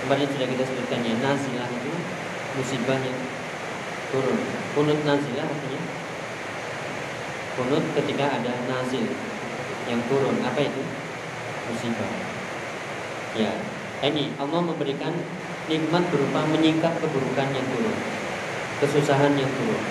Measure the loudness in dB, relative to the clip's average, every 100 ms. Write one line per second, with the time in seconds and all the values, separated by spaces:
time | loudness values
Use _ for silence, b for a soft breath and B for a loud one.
0 | 4 4 4 2 0 2 0 0 -2 0
1 | 0 2 2 2 2 -2 -2 -2 -2 -4
2 | -4 -4 -6 -6 -4 -2 -2 0 2 2
3 | 0 -2 -4 -6 -6 -6 -6 -6 -6 -6
4 | -2 0 2 0 0 -4 -2 2 4 4
5 | 4 4 2 -2 -2 -2 -4 -4 -4 -6
6 | -8 -8 -8 -8 -8 -8 -6 -6 -6 -6
7 | -6 -6 -6 -8 -6 -2 2 2 2 0
8 | 0 2 0 0 0 -2 -2 -2 0 0
9 | 0 -2 -6 -6 -6 -6 -6 -6 -2 -2
10 | 2 2 4 2 2 2 0 0 -4 -6
11 | -8 -8 -8 -8 -6 -6 -4 -2 -2 -2
12 | -2 -2 -4 -6 -6 -6 -6 -6 -6 -6
13 | -6 -6 -6 0 0 0 -4 -6 -8 0
14 | 0 2 0 -2 0 2 0 0 -2 0
15 | -2 -2 -4 -6 -8 -8 0 0 4 4
16 | 4 4 2 2 2 6 6 6 4 2
17 | 0 0 0 2 2 2 0 0 0 0
18 | -2 -4 -4 -4 -4 -4 -4 2 4 6
19 | 6 8 8 6 4 2 2 2 0